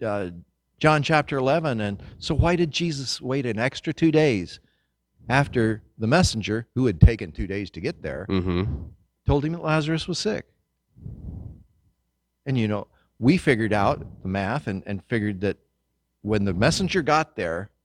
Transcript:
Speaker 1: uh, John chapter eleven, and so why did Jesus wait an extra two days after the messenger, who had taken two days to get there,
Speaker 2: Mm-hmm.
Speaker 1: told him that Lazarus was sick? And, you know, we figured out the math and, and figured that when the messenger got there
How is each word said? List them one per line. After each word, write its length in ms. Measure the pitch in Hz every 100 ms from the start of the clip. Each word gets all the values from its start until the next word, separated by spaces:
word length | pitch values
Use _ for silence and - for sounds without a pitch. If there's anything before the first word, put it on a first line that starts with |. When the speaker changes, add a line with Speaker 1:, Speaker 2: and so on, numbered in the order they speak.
Speaker 1:
uh, 260 | 113 104 90 87 - _ _ -
John 240 | 156 151
chapter 360 | 135 156 143 139
eleven, 420 | 131 160 156 113
and 200 | 104 104 - -
so 160 | - 143
why 180 | 170
did 160 | 175 170
Jesus 500 | - 170 139 127 -
wait 260 | 131 135 123
an 120 | 107
extra 340 | 127 - -
two 200 | - 160
days 480 | 156 156 104 85 - _ _ _ _ _ _ -
after 540 | 131 139 127 110 104 _ -
the 80 | 110
messenger, 640 | 160 180 113 98 110 117 123
who 100 | 127
had 140 | 82
taken 320 | - 110 92
two 160 | 78 98
days 200 | 98 95
to 100 | 85
get 220 | 104 175
there, 240 | 78 67 95
Speaker 2:
Mm-hmm. 360 | 95 90 87 95 71 - - _ _
Speaker 1:
told 200 | - 143 151
him 60 |
that 100 | 170
Lazarus 440 | 156 156 151 160 -
was 120 | 165
sick? 260 | 214 208 - _ _ _ _ - - - - - - - _ _ _ _ _ _ _ _
And, 140 | - 131
you 100 | 107
know, 200 | 104 - _ _ -
we 200 | 117 175
figured 340 | - 117 113
out 320 | 104 101 147 - -
the 60 | 95
math 380 | 98 98 139 131
and, 160 | 98
and 180 | - 98
figured 360 | - 117 104 95
that 160 | 101 - _ _ _ _ _ _
when 240 | 104 107
the 80 | 101
messenger 480 | 90 127 165 185 190
got 360 | 151 151 156 -
there 340 | 87 85 101 _